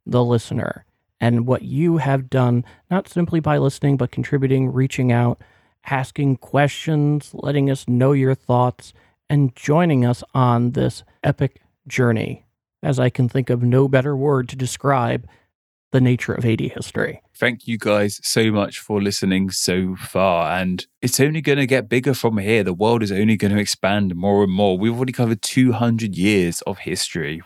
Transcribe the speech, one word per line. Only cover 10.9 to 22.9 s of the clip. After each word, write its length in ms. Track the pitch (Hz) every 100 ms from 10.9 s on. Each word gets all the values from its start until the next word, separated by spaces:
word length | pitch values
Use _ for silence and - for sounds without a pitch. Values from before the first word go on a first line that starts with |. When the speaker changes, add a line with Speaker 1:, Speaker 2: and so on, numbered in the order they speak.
| - - _
Speaker 1:
epic 380 | 139 139 139 _ _ _ 143
journey, 560 | - 123 110 - 127 _ _ _ -
as 160 | 151 131
I 80 | 127
can 220 | - 123
think 180 | 139 127
of 140 | 123
no 260 | 123 127 139
better 260 | 135 135
word 340 | 135 143 135 123
to 60 | 135
describe 680 | 127 - 143 135 117 127 - _ _ _ _ _ _
the 80 | 131
nature 340 | 127 123 -
of 100 | -
A 120 | 117 110
D 120 | -
history. 540 | - - 113 110 120 _
Speaker 2:
Thank 340 | - 123 120 -
you 100 | 113
guys 420 | 110 104 104 -
so 260 | - - 110
much 280 | 107 101 -
for 200 | - 107
listening 500 | 101 - 95 95 95
so 440 | 95 - 92 92
far, 640 | 92 - 92 95 85 80 90
and 240 | 92 90 - -
it's 200 | 127 -
only 200 | 160 160
gonna 240 | 147 139 131
get 220 | 131 110
bigger 240 | 127 143
from 260 | 127 117 110
here. 260 | 98 113
The 100 | 95
world 280 | 87 107